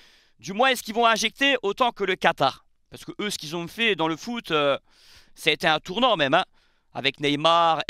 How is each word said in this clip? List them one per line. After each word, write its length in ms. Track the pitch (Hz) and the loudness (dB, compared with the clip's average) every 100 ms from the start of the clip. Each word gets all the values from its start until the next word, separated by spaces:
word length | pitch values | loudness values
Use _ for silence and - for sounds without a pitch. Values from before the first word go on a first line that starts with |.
| - _ _ _ | -20 _ _ _
du 160 | 160 | -10
moins 160 | 202 262 | 0 0
est-ce 140 | 247 | 0
qu'ils 100 | - | -4
vont 140 | 214 226 | 0 2
injecter 480 | 214 214 - 277 269 | 2 -2 0 0 2
autant 280 | 196 202 240 | -2 -2 -2
que 120 | - | -2
le 120 | 190 185 | -4 0
Qatar ? 500 | 175 - 135 - _ _ _ | 0 2 -2 -2 _ _ _
Parce 120 | 123 | -18
que 100 | - - | -16 -6
eux, 120 | 208 | -6
ce 80 | - | -6
qu'ils 160 | 151 170 | -8 -8
ont 120 | 165 | -8
fait 280 | 214 226 165 | -2 0 2
dans 120 | 160 | 0
le 80 | 160 | -2
foot, 360 | 233 233 - | -8 -10 -2
euh, 260 | 151 143 131 _ _ - - _ | 0 2 0 _ _ -20 -20 _
ça 160 | - 160 | -2 0
a 40 | |
été 120 | - 170 | 2 2
un 140 | 156 | 0
tournant 380 | - 190 247 185 | -2 0 2 2
même, 180 | 135 170 | 2 2
hein, 100 | - _ _ _ _ | 0 _ _ _ _
avec 260 | 143 135 - | -4 -4 -2
Neymar, 600 | 147 143 160 170 165 151 | -4 0 2 4 2 0